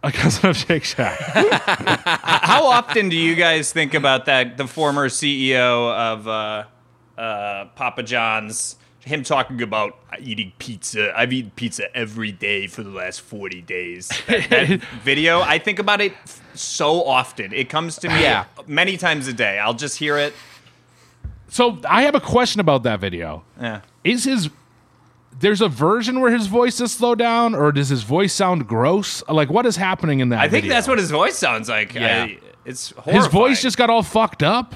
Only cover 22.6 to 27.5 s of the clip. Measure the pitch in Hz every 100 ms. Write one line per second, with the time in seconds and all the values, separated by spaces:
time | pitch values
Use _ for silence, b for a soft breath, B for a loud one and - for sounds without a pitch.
22.6 | 170 135 120 107 98 85 82 78 - -
23.6 | 123 104 - _ - 247 269 262 156 -
24.6 | _ _ _ _ _ _ _ 127 180 208
25.6 | 208 117 156 226 233 254 254 233 202 220
26.6 | 247 240 240 - 240 233 233 233 233